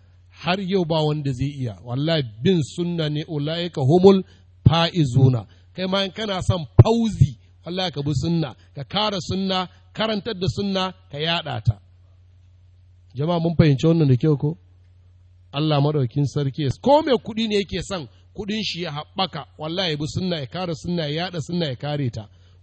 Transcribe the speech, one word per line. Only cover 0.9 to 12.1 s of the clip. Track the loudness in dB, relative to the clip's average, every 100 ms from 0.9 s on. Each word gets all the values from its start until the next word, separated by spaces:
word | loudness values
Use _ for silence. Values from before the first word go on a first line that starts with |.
| 0
wanda | 0 -2 -4
zai | -4 -4 -4
iya. | -8 -8
Wallahi | -8 -4 0 0 -2 -2
bin | 2 2
sunna | 0 -4 -4 -2 -2
ne, | -4 -6
"ula'ika | -4 -4 -4 -6 -2
humul | 4 8 8 6 2 -12 _ _ 4
fa'izuna." | 6 2 2 2 6 4 4 -2 -18 -18 -8
Kai | -4
ma | -2
in | -2
kana | -4 -4 -4
son | -2 -4 0 6
fauzi, | 6 6 0 2 0 0 _ _ -10
wallahi | -4 -4
ka | -4
bi | -4
sunna, | -2 -2 -2 -2 -8 _
ka | -16
kare | -8 -4 -2 -4
sunna, | -6 -4 -2 -2 -4 -10 _
karantar | -6 -4 -4 -6
da | -6 -4
sunna, | -4 -2 -2 -4 -6 -14
ka | -6
yaɗa | -4 -4 -4 -6
ta. | -2 -4 -4 -20 -20